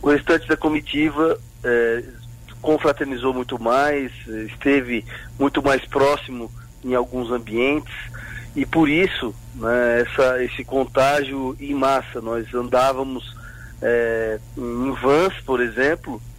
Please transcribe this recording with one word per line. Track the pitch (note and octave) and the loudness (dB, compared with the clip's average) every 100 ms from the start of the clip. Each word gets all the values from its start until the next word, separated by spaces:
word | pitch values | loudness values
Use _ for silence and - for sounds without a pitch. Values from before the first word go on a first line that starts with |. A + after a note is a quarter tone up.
O | C#3+ | 4
restante | D3 - E3 - | 2 4 2 2
da | D#3 | 0
comitiva, | D#3+ D3+ D3 C#3+ D#3 D3 D#3+ E3+ - - | 2 0 -2 0 0 2 2 2 -4 -8
é, | B2+ A#2+ A#2 A#2 A#2+ - - - - - | 0 2 2 0 -4 -16 -18 -18 -18 -8
confraternizou | - D3+ D#3 C#3 C#3+ B2+ B2+ | 0 2 2 0 -2 -2 -2
muito | B2+ A#2+ B2 | -2 -4 -4
mais, | A2+ B2+ D3 C#3+ C3 A#2 - A2 A2 | 2 2 2 0 -2 -10 -10 -8 -8
esteve | - C#3+ C#3 B2 A#2 G#2 - - - | -2 4 4 4 -4 -4 -14 -14 0
muito | C#3 D3 | 0 2
mais | C#3+ C3+ - | 2 2 0
próximo | C#3 C#3 C#3+ - B2+ A2+ A#2 - - | 4 4 4 -2 -10 -10 -12 -18 -12
em | B2+ | -2
alguns | B2 B2 B2+ A#2+ | 0 0 -2 -2
ambientes, | B2 A2+ A2 B2+ D3 C#3+ - - - - - - | -4 -2 0 2 0 -4 -12 -12 -12 -12 -12 -10
e | - | -6
por | C3+ D#3+ D#3 | -2 4 4
isso, | D3+ F#3 - A#2+ G#2 - C3 | 4 2 0 -6 -8 -14 -6
né, | A2+ A#2+ A#2+ A#2 | 0 2 4 4
essa, | A#2+ - C3 B2+ | 2 4 4 4
esse | B2 - | -2 -4
contágio | B2 C3+ B2 A#2 C3+ D3 C#3 C3+ C3 A#2+ | -4 -2 0 4 4 4 0 -4 -4 -6
em | C#3+ | -6
massa. | C#3+ C3+ C3+ B2 - | 0 2 2 0 -8
Nós | A2+ A#2 A2+ | -4 -4 -2
andávamos, | B2 B2 B2 C3 C3 C3+ B2+ - - - - - - | -4 2 4 4 2 -2 -6 -10 -16 -16 -16 -16 -4
é, | A#2 A#2+ A#2 A2+ A2 G#2+ - - | 0 2 2 0 -2 -4 -8 -8
em | B2 A#2+ C3 - | -6 -2 -2 0
vans, | B2+ D3 F#3 F#3 | 4 4 4 0
por | - B2+ | -2 0
exemplo | A#2+ A2 C3+ E3 - A2 A#2 | 0 2 0 0 -4 -12 -12